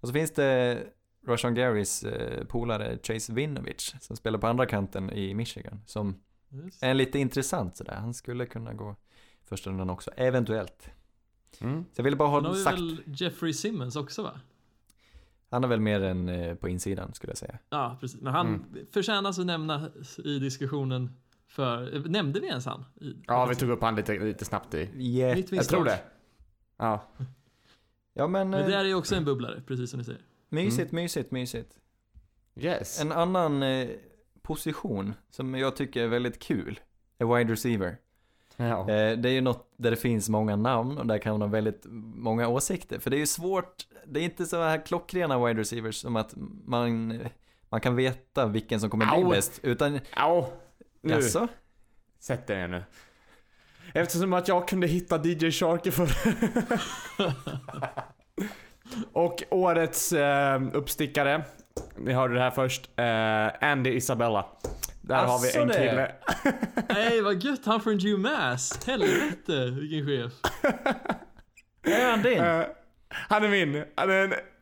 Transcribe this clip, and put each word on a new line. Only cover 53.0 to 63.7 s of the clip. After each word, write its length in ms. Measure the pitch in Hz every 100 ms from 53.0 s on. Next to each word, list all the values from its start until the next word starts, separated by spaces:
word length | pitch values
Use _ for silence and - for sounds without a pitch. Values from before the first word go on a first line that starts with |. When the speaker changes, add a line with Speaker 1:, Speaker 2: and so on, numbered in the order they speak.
| - _ _ - _ _ _ - -
Speaker 3:
Eftersom 380 | 151 170 170 190
att 160 | 180 180
jag 200 | 180 180
kunde 180 | 185 175
hitta 320 | 180 180 160
D 100 | 160 170
J 100 | 165
Shark 340 | 156 170 170 185
i 40 |
förra. 240 | 151 170 - 220 - 226 247 - 233 - - - -
<laughs> 140 | 190 131 - 147 - 143 135 - - - _ - 202 - - - 240 254 226
Och 300 | 175 170 170 -
årets, 600 | 185 180 165 165 - -
eh, 500 | 170 143 143 143 135 135
uppstickare. 720 | 143 131 - 147 147 139 156 156 - - - - -
Ni 160 | -
hörde 220 | 127 127
det 60 | 120
här 100 | 127
först. 400 | 123 131 131 - -
Eh, 760 | 120 113 110 110 107 - 147